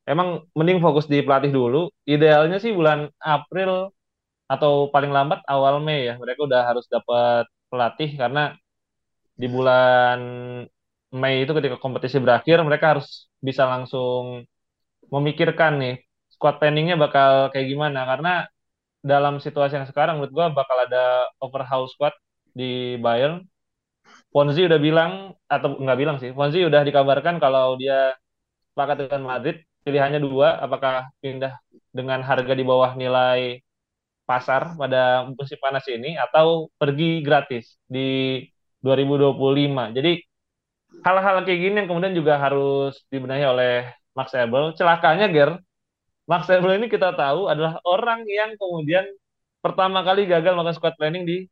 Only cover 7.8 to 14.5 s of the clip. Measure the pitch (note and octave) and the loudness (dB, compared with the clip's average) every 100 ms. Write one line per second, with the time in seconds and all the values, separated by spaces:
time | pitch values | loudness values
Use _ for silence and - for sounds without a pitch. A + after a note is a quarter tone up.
7.8 | A#2 - D#3 C#3+ B2 C#3+ C#3+ C#3 _ _ | -2 -2 -8 -4 -4 -2 -4 -6 _ _
8.8 | _ _ _ _ _ - B2 B2 C3 B2+ | _ _ _ _ _ -10 -6 0 2 4
9.8 | B2+ B2+ B2 B2 B2 B2 B2 B2 B2 _ | 6 4 4 0 -6 -12 -12 -14 -16 _
10.8 | _ _ _ B2+ C3+ C3 C3+ D#3 C#3+ B2+ | _ _ _ -6 -2 0 0 0 -2 -4
11.8 | C3 A#2+ B2+ C#3 B2 A#2 - E3 D#3 D3 | -6 -6 -4 0 4 2 4 4 4 2
12.8 | D#3+ C#3+ C3+ - - _ C3+ C3 C3 B2+ | 2 2 -2 -14 -20 _ -6 0 0 -2
13.8 | B2+ C3+ B2+ B2 B2 B2 A#2+ | -6 -6 -4 -4 -6 -12 -18